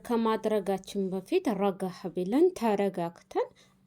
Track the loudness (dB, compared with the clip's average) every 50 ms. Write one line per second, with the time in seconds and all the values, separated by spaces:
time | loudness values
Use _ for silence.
0 | -2 -2 0 0 2 2 0 0 0 0 0 0 0 0 -2 -2 -4 -6 -4 -4
1 | -2 -2 -4 -6 -4 0 -2 0 0 0 0 2 2 0 0 0 -4 -6 -6 -6
2 | -8 -6 -4 -4 -4 0 4 4 4 4 4 2 0 0 2 2 2 0 0 -2
3 | -4 -4 -6 -10 -18 _ -4 -2 -2 -2 -6 _ -20 _ _ _ _